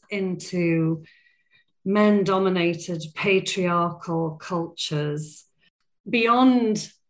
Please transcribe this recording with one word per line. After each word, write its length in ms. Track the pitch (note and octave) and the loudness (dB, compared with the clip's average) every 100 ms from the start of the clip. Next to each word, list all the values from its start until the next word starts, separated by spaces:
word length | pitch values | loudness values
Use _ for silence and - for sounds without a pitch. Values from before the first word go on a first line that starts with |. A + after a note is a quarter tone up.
| - | -10
into 960 | G3+ F#3+ F3 - F3+ E3+ E3 D#3+ D#3+ D#3 _ _ _ _ _ _ _ | -6 -4 -6 -6 -2 0 2 0 -2 -8 _ _ _ _ _ _ _
men-dominated 1200 | F#3+ G#3 G#3 G#3 F#3+ F#3+ F#3+ F3+ E3+ E3+ - E3+ D#3 | -2 2 4 4 2 2 2 2 0 -2 -6 -8 -8
patriarchal 1200 | - G3+ F#3+ - G3 F3+ F3 E3+ D#3+ - E3 E3 D#3 | -4 0 2 0 -2 0 0 0 -4 -6 -4 -4 -6
cultures, 1080 | - F3 E3 - - D3+ D3 D3 D3+ - - _ _ _ _ _ - | -6 -6 -6 -8 -6 -4 -4 -6 -8 -12 -16 _ _ _ _ _ -4
beyond 800 | A#3+ A#3 A#3+ C4 B3 A3 G#3+ - _ | 0 2 6 6 6 2 0 -4 _